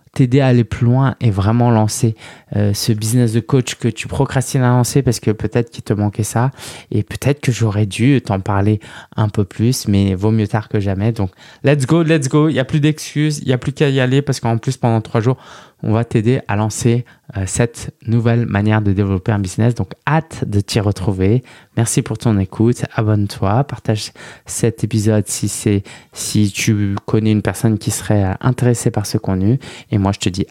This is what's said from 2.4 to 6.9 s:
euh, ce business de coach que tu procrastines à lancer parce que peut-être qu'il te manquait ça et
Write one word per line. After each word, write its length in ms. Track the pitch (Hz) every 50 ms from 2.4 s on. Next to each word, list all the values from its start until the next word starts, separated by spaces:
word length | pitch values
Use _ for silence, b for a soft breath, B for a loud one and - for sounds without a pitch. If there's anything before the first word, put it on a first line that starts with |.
| B B -
euh, 180 | 101 104 104 98
ce 180 | - - -
business 420 | 113 107 107 107 120 127 123 113 107
de 60 | 117
coach 360 | 110 - - 131 120 - -
que 120 | - - 120
tu 200 | 110 - - -
procrastines 560 | - - 139 - - 135 120 - - 135 123
à 60 | 123
lancer 340 | 123 123 120 - - 143 131
parce 160 | 131 113 -
que 100 | - -
peut-être 400 | 104 - - 104 - 120 117 -
qu'il 140 | - - -
te 100 | - 110
manquait 300 | 98 104 104 98 - 107
ça 260 | - - 113 120 139 - B B B B B B
et 140 | B